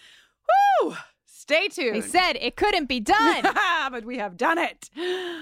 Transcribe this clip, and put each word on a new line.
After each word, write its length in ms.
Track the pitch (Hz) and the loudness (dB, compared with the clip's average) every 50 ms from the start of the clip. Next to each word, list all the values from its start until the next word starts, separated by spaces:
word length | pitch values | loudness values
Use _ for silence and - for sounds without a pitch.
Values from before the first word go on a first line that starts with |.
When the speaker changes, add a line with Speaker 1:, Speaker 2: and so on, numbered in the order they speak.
| - - - - _ _ _ _ _ - 698 784 807 807 784 640 | -16 -20 -20 -20 _ _ _ _ _ 2 4 4 6 6 4 4
Speaker 1:
Woo! 140 | 427 320 175 - - - _ _ _ _ | 2 0 -4 -8 -16 -18 _ _ _ _
Stay 400 | - - - - 285 330 381 415 | -20 -18 -4 0 0 0 0 0
tuned. 280 | - 359 294 233 214 | -4 -2 -2 -2 -2
Speaker 2:
They 60 | 220 | -2
said 360 | 202 202 - 359 370 349 - - | -4 0 2 2 2 2 0 -2
it 140 | - 240 - | -4 -6 -4
couldn't 320 | - 359 415 415 349 294 240 | 0 0 2 2 0 0 -2
be 120 | 262 247 | -4 -4
done. 440 | 208 - 392 427 453 453 392 277 226 392 | 0 2 4 4 4 4 2 2 0 0
Speaker 1:
<laughs> 40 | - 403 415 370 339 320 285 269 | 0 2 0 0 0 0 -2 -4
But 120 | 254 240 214 | -6 -8 -10
we 140 | 233 254 247 | -8 -8 -6
have 180 | 208 202 175 | -6 -6 -4
done 220 | 175 240 320 330 339 | -2 0 0 2 0
it. 320 | 330 226 - _ - - - 285 349 359 370 370 359 349 339 320 | -2 -4 -6 _ -20 -18 -10 -8 -6 -4 -4 -4 -6 -8 -10 -12